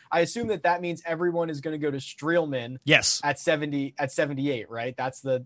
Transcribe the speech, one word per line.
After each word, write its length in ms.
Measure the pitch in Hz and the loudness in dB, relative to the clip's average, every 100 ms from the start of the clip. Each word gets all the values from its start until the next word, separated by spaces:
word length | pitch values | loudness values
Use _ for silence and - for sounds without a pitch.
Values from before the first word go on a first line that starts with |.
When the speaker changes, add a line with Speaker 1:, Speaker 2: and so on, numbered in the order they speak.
| _ | _
Speaker 1:
I 100 | 170 | 2
assume 280 | 170 233 226 | 2 0 -2
that 160 | 190 | 0
that 160 | 175 175 | 2 2
means 220 | 175 170 170 | 0 -6 -4
everyone 440 | 165 175 170 165 | 0 0 2 -2
is 100 | 147 | -4
gonna 180 | 160 156 | -6 -2
go 120 | 147 | -2
to 80 | 139 | -2
Streelman 800 | - - 147 170 156 131 120 131 | -6 -6 0 2 2 -2 -6 -6
Speaker 2:
Yes. 360 | 143 143 - - | 4 6 6 2
Speaker 1:
at 160 | 147 143 | 0 0
seventy, 560 | - 151 151 143 139 - | 2 0 0 -2 -4 -2
at 140 | 139 | -2
seventy-eight, 560 | - 147 135 143 123 95 | 0 0 0 -2 -2 -4
right? 260 | 117 123 127 | -6 -6 -4
That's 240 | 131 131 | -6 -4
the, 240 | 135 127 | -2 -2